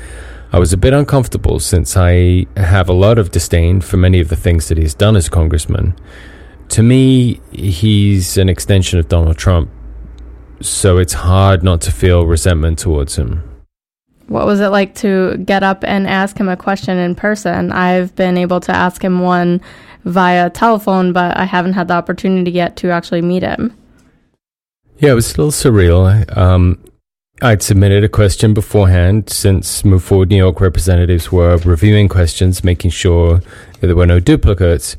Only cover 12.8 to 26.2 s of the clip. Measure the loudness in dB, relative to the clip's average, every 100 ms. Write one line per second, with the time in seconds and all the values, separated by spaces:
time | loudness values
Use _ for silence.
12.8 | -4 -4 -4 -6 -6 -6 -10 -18 _ _
13.8 | _ _ _ _ -8 -4 -2 0 0 0
14.8 | -2 -4 -2 0 -2 -4 -2 -2 0 -2
15.8 | -4 -4 -2 -2 -2 -4 -4 -4 -4 -6
16.8 | -4 -4 -4 -4 -4 -4 -4 -4 -4 -2
17.8 | 0 0 -2 -4 -2 0 -2 -4 -2 -2
18.8 | -2 -4 -4 -2 0 0 0 -2 -6 -20
19.8 | -20 -14 -6 0 0 2 0 0 0 0
20.8 | 0 -2 0 0 -2 -2 -4 -2 -2 -4
21.8 | -2 -4 -4 -6 -2 -2 -2 -2 -4 -4
22.8 | -4 -4 -4 -4 -2 -2 -4 -4 -6 -8
23.8 | _ _ _ _ _ _ _ _ _ _
24.8 | _ 0 2 2 0 -2 -4 0 2 4
25.8 | 4 4 4 2